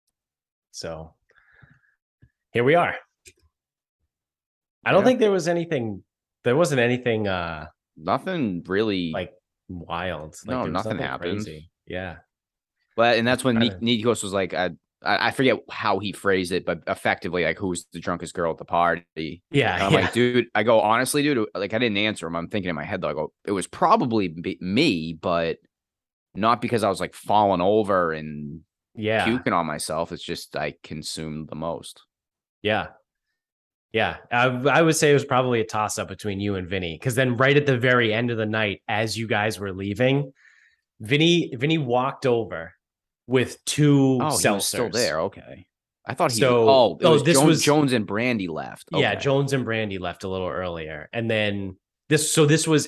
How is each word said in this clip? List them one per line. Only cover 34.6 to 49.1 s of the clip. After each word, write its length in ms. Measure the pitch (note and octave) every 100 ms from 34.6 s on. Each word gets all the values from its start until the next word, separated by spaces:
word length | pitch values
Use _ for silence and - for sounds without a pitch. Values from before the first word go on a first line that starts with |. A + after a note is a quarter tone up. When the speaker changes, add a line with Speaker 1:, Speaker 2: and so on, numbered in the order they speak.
| C3+ C3
Speaker 1:
would 140 | E3 D#3
say 160 | D3+
it 20 |
was 100 | C#3+ C#3
probably 340 | B2+ B2+ A#2+
a 40 | G#2+
toss-up 420 | G#2+ G#2+ - F2+
between 320 | F#2+ G#2+ G2
you 160 | G2+ G2
and 120 | F2
Vinny, 300 | F#2+ F2 D#2
'cause 180 | C3 A#2+
then 220 | C3 A#2
right 180 | C3+ C#3+
at 80 | C#3+
the 120 | B2+
very 360 | B2+ B2 A#2
end 180 | G#2+ A#2+
of 60 | A2+
the 80 | G#2+
night, 360 | A2 G#2 F#2 -
as 300 | G#2+ A2 G#2
you 100 | A2
guys 320 | G#2+ G#2+ G#2
were 120 | G2+
leaving, 580 | F#2 G2 G2+ B2+ C#3 C#3+ - _ _ _ _ _ _
Vinny, 540 | G#2+ D3 E3 F3 C#3+ A#2
Vinny 220 | C#3+ D#3+
walked 480 | C3 B2 D#3+ - B2+
over 480 | A#2 G#2 E2 D#2+ - _ _ _ _ -
with 360 | B2+ D3+ - -
two 540 | - D3 C#3+ C3+ C3
Speaker 2:
Oh, 160 | D3 A#2+
he 100 | B2+
was 180 | G2+ F#2
still 220 | G2+ A2
Speaker 1:
seltzers. 20 |
Speaker 2:
there. 260 | G#2+ G#2 D#2
Okay. 440 | E2+ E2 E2+ - - _ _ _ -
I 80 |
thought 180 | C3 D#3+
he, 80 | A#2
Speaker 1:
So, 300 | C3 B2 A2
Speaker 2:
oh, 280 | C3 A2+ D#2+
it 40 | E3+
Speaker 1:
oh, 80 |
Speaker 2:
was 100 | D3+
Speaker 1:
this 140 | C3 C#3+
Speaker 2:
Jones, 100 | D3+
Speaker 1:
was 160 | D3+
Speaker 2:
Jones 300 | D3 D3 C#3+
and 120 | B2 G2+
Brandy 420 | G2+ B2 A2+ F2+
left. 420 | D2+ B1+ G1+ -
Speaker 1:
Yeah, 220 | D3+ A#2+